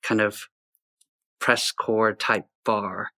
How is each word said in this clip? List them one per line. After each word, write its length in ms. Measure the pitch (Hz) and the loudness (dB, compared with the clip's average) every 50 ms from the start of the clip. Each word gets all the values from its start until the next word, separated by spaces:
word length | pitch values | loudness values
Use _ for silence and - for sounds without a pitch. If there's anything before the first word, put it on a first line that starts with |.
kind 200 | - - 110 107 | -2 0 2 2
of 260 | 107 104 101 - - - _ _ _ _ _ _ _ _ _ _ _ _ _ _ _ _ _ _ | 2 2 0 -4 -16 -16 _ _ _ _ _ _ _ _ _ _ _ _ _ _ _ _ _ _
press 320 | - - 120 117 - - | 0 2 2 2 2 -4
corps 420 | - - - - 110 110 113 110 104 | -4 -4 -4 0 2 4 4 2 2
type 340 | - - - 113 104 - _ _ _ _ | 0 -2 0 0 0 -2 _ _ _ _
bar. 460 | - 110 104 101 95 95 95 - - _ | -2 -2 0 -2 -4 -6 -6 -8 -8 _